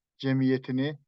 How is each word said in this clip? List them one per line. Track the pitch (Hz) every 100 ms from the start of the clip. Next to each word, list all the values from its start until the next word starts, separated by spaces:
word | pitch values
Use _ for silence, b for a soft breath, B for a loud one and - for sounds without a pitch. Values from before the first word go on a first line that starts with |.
| _ _
Cemiyeti'ni | 135 131 131 131 135 131 143 147